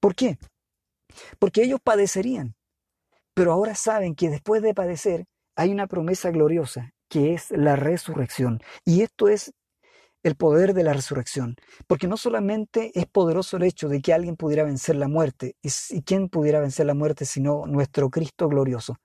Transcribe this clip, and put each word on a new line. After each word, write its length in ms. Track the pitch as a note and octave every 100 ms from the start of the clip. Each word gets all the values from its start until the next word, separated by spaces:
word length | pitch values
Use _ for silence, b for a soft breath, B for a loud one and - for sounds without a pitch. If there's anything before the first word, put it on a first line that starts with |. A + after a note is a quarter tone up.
¿Por 140 | G3+
qué? 240 | F3+ B3+ D3 - _ _ _ _ _ _ B B B
Porque 240 | G3 -
ellos 180 | B3 C4+
padecerían, 720 | - G#3+ G3 F#3 G#3+ B3+ B2+ - _ _ _ _ _ _ _
pero 200 | - F3
ahora 240 | E3 A3 G3+
saben 400 | - A3 F#3 D3+
que 120 | E3+
después 340 | D3 - A3
de 120 | A3
padecer 520 | G#3 F3+ E3+ G#3 E3+ F3+ _ _
hay 160 | - E3+
una 160 | G3+ G3
promesa 440 | F3+ E3 F#3 F#3
gloriosa, 600 | E3 D3+ E3+ C#3 - B2 _ _
que 240 | D#3 D3
es 180 | E3+ -
la 240 | - D3 C#3+
resurrección. 840 | C#3 E3+ - D#3 D#3 - B2 A2+ B B
Y 180 | - E3+
esto 260 | A3 _ G#3
es 240 | G#3 - - _ _ b b b b
el 100 | E3+
poder 400 | C#3+ E3+ D3+ F#3+
de 80 | F#3
la 100 | D#3+
resurrección, 640 | C#3+ C3+ B2 B2 - B2 A#2+ B B -
porque 220 | D#3 F3+
no 80 | A3
solamente 760 | B3 A3+ G3+ G#3+ G#3+ A3+ A3+ -
es 80 | F3
poderoso 500 | - F3 E3 F#3 F#3+
el 60 |
hecho 260 | F3+ F3 D3+
de 140 | C#3+
que 100 | C3+
alguien 220 | E3 F3
pudiera 300 | E3 D#3 D3
vencer 320 | D3+ C3+ - C#3+
la 100 | C#3
muerte, 480 | D#3 D#3 - B2+ -
y 60 | D3
s-, 280 | - - F#3+
¿y 60 |
quién 260 | - F#3+ F#3+
pudiera 300 | E3+ D3+ D3+
vencer 280 | C#3+ C3+ D3
la 80 |
muerte 300 | C#3+ D3+ D3+
sino 400 | C#3 - C3+ D3 -
nuestro 440 | C#3+ C#3 - C#3
Cristo 380 | D3 D#3+ _ E3
glorioso? 480 | C#3+ C3+ B2 - A#2+